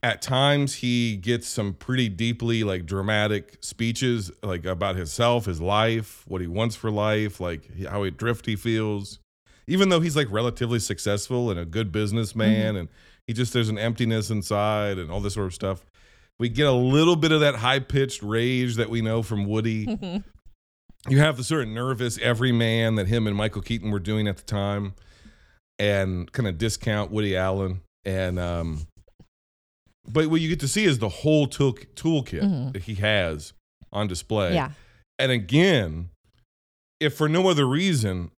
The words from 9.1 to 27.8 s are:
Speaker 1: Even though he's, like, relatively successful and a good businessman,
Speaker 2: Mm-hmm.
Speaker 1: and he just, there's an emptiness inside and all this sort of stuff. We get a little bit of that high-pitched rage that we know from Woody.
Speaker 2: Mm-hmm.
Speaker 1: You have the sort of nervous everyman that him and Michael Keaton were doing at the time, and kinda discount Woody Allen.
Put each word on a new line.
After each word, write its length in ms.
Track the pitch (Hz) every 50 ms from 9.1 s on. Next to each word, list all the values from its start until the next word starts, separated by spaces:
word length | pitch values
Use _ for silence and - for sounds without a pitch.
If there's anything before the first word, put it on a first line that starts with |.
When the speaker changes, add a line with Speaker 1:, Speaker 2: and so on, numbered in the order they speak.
| - - _ _ _ _ _ _ _ _ _ -
Speaker 1:
Even 220 | 151 190 196 196
though 100 | 180 170
he's, 160 | 160 170 147
like, 100 | 156 147 117
relatively 520 | 98 107 117 123 110 - 123 117 120 117
successful 720 | 104 - 104 - - 104 101 101 - - 127 123 123 120 98
and 80 | 85
a 40 | 85
good 280 | 82 80 110 113 101 80
businessman, 760 | 107 107 101 101 117 113 101 - 110 110 107 107 104 110 110 107
Speaker 2:
Mm-hmm. 20 | 98
Speaker 1:
and 100 | 87 80 _ - - - - _ _ -
he 40 | 113
just, 200 | 107 127 120 -
there's 160 | 123 117 110
an 100 | 110 104
emptiness 500 | 107 117 117 113 123 113 113 110 104 95
inside 720 | 113 104 98 - 104 101 104 107 107 104 104 104 98 92
and 100 | 87 76
all 120 | 85 101
this 140 | 101 101 92
sort 120 | 110 101
of 80 | 95 90
stuff. 300 | - - 95 95 92 - _ _ _ - _ _ _ _ _ _ _
We 80 | 117 123
get 180 | 113 123 151
a 60 | 143 131
little 420 | 123 123 127 135 147 160 170 175
bit 160 | 160 147 160
of 80 | 156 156 151
that 120 | 147 135
high-pitched 680 | 117 110 123 135 139 127 - - 143 135 135 - - -
rage 500 | 104 107 113 117 123 127 127 127 123 117
that 160 | 110 117 104
we 120 | 117 117 113
know 200 | 110 110 117 110
from 220 | 98 117 104 101
Woody. 420 | 101 107 110 110 117 110 110 107
Speaker 2:
Mm-hmm. 300 | 247 302 - 208 185 - 202 190 - _ - _ - - _ _ _ _ _ _ _ - _ - - 135
Speaker 1:
You 60 | 139
have 160 | 151 156 151
the 80 | 120 127
sort 180 | - 160 156 131
of 60 | 110
nervous 500 | 107 117 123 131 135 110 127 120 110 101
everyman 800 | 113 120 120 110 123 131 120 117 117 113 113 117 113 113 110
that 100 | 107 98
him 220 | 92 113 117 113 107
and 80 | 101
Michael 260 | 101 107 110 92 104 98
Keaton 300 | - 117 113 95 107 104
were 80 | 101
doing 260 | 92 101 107 107 107
at 100 | 104 95
the 60 | - -
time, 520 | - 104 101 98 101 101 101 101 98 92 - - - - - - - - _ _ _ _ _ _ _ _ _
and 540 | 101 104 101 98 95 92 92 87 87 - _
kinda 180 | - 123 104 90
discount 600 | 80 110 117 110 - - - 107 104 104 - 104
Woody 240 | 107 107 101 95
Allen. 460 | 92 92 95 95 98 98 95 92 92